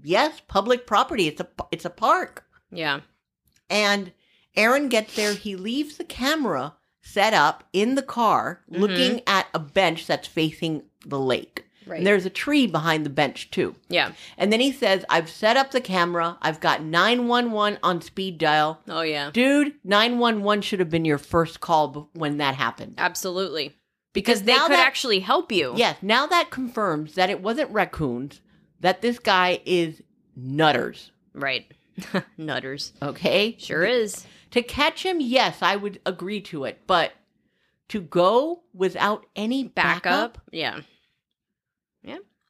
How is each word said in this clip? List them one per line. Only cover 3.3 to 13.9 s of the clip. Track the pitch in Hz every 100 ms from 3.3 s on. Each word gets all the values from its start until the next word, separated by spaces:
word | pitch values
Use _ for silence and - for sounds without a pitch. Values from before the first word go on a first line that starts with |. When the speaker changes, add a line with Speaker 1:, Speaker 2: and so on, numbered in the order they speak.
| _ _ _ -
Speaker 1:
And | 202 208 202 185 _ _ _ _ -
Aaron | 220 269 285
gets | 226 214 -
there. | 208 202
He | 214 190
leaves | 196 262 294 -
the |
camera | 339 - 262 311 240 143 139 - _ _
set | - 208 214
up | 196 147 - _
in | 185 220 269
the |
car | 269 233 220 139 117 180 -
Speaker 2:
Mm-hmm. | 180
Speaker 1:
looking | 202 180 - 226 -
at | 196 -
a | 160
bench | 147 196 180 160 -
that's | 151 -
facing | - 160 - 165 151 - _ -
the | 139
lake. | 131 123 - - - _ -
Speaker 2:
Right. | 160
Speaker 1:
And | 185
there's | 202 180
a |
tree | - - 294 233
behind | 160 160 156 147
the |
bench, | 139 139 - -
too. | - 120 -
Speaker 2:
Yeah. | -